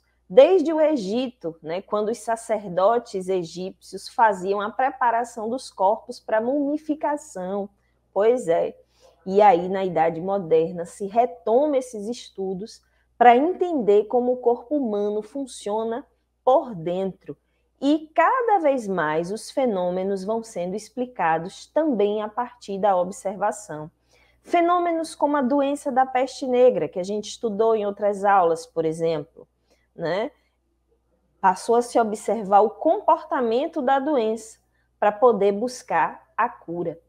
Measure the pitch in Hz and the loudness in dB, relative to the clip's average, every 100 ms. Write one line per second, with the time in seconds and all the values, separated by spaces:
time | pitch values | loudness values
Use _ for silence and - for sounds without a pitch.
0 | _ _ - 196 320 381 294 311 311 285 | _ _ 2 6 6 6 2 2 2 0
1 | 185 240 254 _ 165 165 156 180 - 208 | -2 -4 -6 _ -14 -12 -10 -10 -6 -4
2 | 214 233 - 226 - 214 208 175 196 240 | -4 -6 -6 -6 -4 -6 -4 2 2 2
3 | 240 190 185 185 165 170 190 - - 190 | -4 -10 -4 -4 -4 -10 -12 -12 -18 -16
4 | - - 220 190 190 202 208 247 262 269 | -10 2 2 2 -2 -2 -4 -2 -4 0
5 | 240 233 247 233 220 262 - - 190 220 | 0 0 -4 -8 -8 -8 -10 0 0 0
6 | - 240 - 220 233 294 285 302 311 302 | -6 -16 -4 -2 0 -2 -2 -4 -6 -4
7 | 302 294 - 185 180 202 202 _ _ _ | -4 -6 -8 -10 -6 -6 -8 _ _ _
8 | _ 196 220 247 180 170 170 - _ _ | _ 0 2 2 0 0 0 -6 _ _
9 | _ _ 185 196 208 170 185 196 190 156 | _ _ 0 6 6 6 2 -2 0 2
10 | 165 160 190 196 165 160 170 180 175 - | 0 0 -4 -4 2 2 2 -4 -10 -10
11 | 196 226 247 - 214 240 302 269 254 214 | -2 0 0 -2 2 2 4 0 -2 -10
12 | 202 240 - - 190 185 220 - _ _ | -10 -10 -12 -8 -6 -6 -10 -18 _ _
13 | _ - 240 240 330 359 359 302 202 208 | _ 6 6 8 4 0 -2 0 4 4
14 | 208 247 247 247 233 240 - 302 240 208 | 4 0 0 0 0 0 -2 -2 -2 -2
15 | 208 208 208 277 254 - 202 214 226 233 | -2 -4 -8 -10 -12 -10 -6 -4 -4 -8
16 | - _ _ _ 254 294 262 180 165 185 | -10 _ _ _ 4 4 2 -8 -6 -4
17 | 190 - - - _ _ _ - 277 311 | -4 -8 -16 -18 _ _ _ -4 0 0
18 | 311 339 349 508 453 403 302 269 208 185 | 0 0 2 2 2 2 2 0 -2 -2
19 | 151 160 175 220 - 285 254 185 180 185 | 0 -2 -4 -8 -6 -2 0 0 -2 -2
20 | 196 196 190 226 226 180 175 208 - 254 | -4 -4 -4 -6 -6 -8 -6 -8 -10 -10
21 | 247 247 165 165 180 - - 302 320 208 | -8 -2 0 0 -4 -14 -4 -2 0 2
22 | 208 214 214 247 240 - - 196 208 180 | 0 0 -6 -6 -8 -10 -10 0 2 2
23 | 180 - - 202 208 214 - 151 151 _ | 0 -4 -8 -4 -4 -4 -12 -12 -12 _
24 | _ _ _ _ - 349 339 359 349 330 | _ _ _ _ -2 0 2 2 0 -4
25 | 320 - 294 294 247 285 277 285 285 254 | -6 -2 0 0 2 2 0 -2 -2 0
26 | 262 254 262 - 262 247 247 185 151 190 | 0 0 -4 -6 -2 6 6 4 -4 -6
27 | 185 214 214 - 233 202 226 220 202 202 | -6 -6 -8 -8 -6 0 2 2 -2 -2
28 | 202 202 202 196 170 160 - 165 160 165 | -2 0 2 4 4 0 -4 -4 -4 -2
29 | 165 156 147 - - _ _ _ _ - | -2 -2 -6 -20 -20 _ _ _ _ -8
30 | 160 185 277 _ _ _ _ _ _ _ | -4 -2 -4 _ _ _ _ _ _ _
31 | _ _ _ - 190 190 - 233 240 262 | _ _ _ 0 0 0 0 0 2 0
32 | 220 214 - 220 190 202 214 - 311 403 | 0 -2 -4 -4 4 4 4 2 0 0
33 | - 330 - 294 233 240 320 320 254 277 | 2 0 0 -2 0 0 -2 -2 0 0
34 | 269 269 220 226 - - _ _ _ - | 2 0 0 -4 -10 -20 _ _ _ -2
35 | 208 208 247 208 202 202 247 - - 170 | -2 4 4 4 2 0 -4 -8 -4 0
36 | 175 240 _ - 233 - - 175 165 165 | 0 -4 _ -4 -4 -4 -10 -6 -6 -8